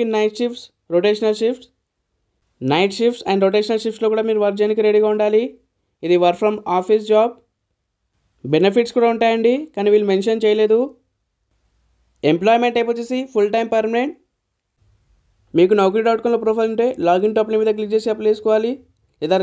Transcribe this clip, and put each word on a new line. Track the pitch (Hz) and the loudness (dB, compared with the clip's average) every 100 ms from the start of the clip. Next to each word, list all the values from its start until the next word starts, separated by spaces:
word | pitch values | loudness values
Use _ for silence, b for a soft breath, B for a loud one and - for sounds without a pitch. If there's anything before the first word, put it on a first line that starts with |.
in | 233 220 | -2 0
night | 214 214 | -2 -2
shifts, | 240 240 - _ - | -6 -6 -18 _ -4
rotational | 170 208 214 220 214 | 0 0 0 -2 0
shifts. | 226 254 - _ _ _ _ _ _ _ _ _ 131 | -2 -4 -10 _ _ _ _ _ _ _ _ _ -2
నైట్ | 156 196 196 | 0 0 0
షిఫ్ట్స్ | 233 240 - | -2 -2 -2
and | 196 190 | 0 2
rotational | 208 214 220 | 0 -2 -4
షిఫ్ట్స్‌లో | 226 214 220 | -4 -4 -2
కూడా | 220 220 | -2 -2
మీరు | 214 | 0
వర్క్ | 208 202 | 0 0
చేయడానికి | 208 214 214 | 0 0 2
రెడీగా | 208 214 | 2 2
ఉండాలి. | 214 208 214 262 - _ _ _ _ 170 | 2 2 2 0 -6 _ _ _ _ 0
ఇది | 175 | 2
work | 175 175 | 4 2
from | 214 208 208 185 | -2 -2 -2 -2
office | 185 220 214 | 0 0 2
job. | 214 233 247 _ _ _ _ _ _ _ _ _ _ 143 | 2 2 -2 _ _ _ _ _ _ _ _ _ _ -4
బెనిఫిట్స్ | 156 196 247 233 247 | 0 2 2 0 0
కూడా | 233 226 | 0 2
ఉంటాయండి, | 226 226 226 262 311 - | 0 2 2 0 -4 -4
కానీ | 208 214 | 2 2
వీళ్ళు | 202 | 2
మెన్షన్ | 190 202 226 214 | 0 0 0 0
చేయలేదు. | 214 214 226 269 - _ _ _ _ _ _ _ _ _ _ _ _ 143 | 2 2 2 0 -8 _ _ _ _ _ _ _ _ _ _ _ _ -2
ఎంప్లాయ్‌మెంట్ | 165 202 233 240 233 | 0 2 2 2 0
టైప్ | 233 | -2
వచ్చేసి | 233 233 254 262 | -4 -6 -6 -4
ఫుల్ | 220 208 226 | -2 0 0
టైమ్ | 220 220 | -2 -2
పర్మనెంట్. | 220 233 285 - _ _ _ _ _ _ _ _ _ _ _ _ _ 165 | -2 -2 -4 -8 _ _ _ _ _ _ _ _ _ _ _ _ _ 0
మీకు | 185 208 | 2 4
నౌకరీ | 190 214 226 | 2 0 0
డాట్ | 226 | 0
కామ్లో | 233 233 | -2 -2
ప్రొఫైల్ | 220 226 226 | -2 -2 -2
ఉంటే | 220 240 254 170 | -2 -4 -2 0
లాగిన్ | 180 214 220 | 0 0 0
టాప్ | 220 | -2
మీద | 220 220 214 | 0 -2 -2
క్లిక్ | 208 | -2
చేసి | 220 220 | -2 -2
అప్లై | 220 214 | -2 -2
చేసుకోవాలి, | 214 220 220 226 277 _ _ _ _ | -2 0 0 0 -6 _ _ _ _
లేదా | 156 190 | -2 0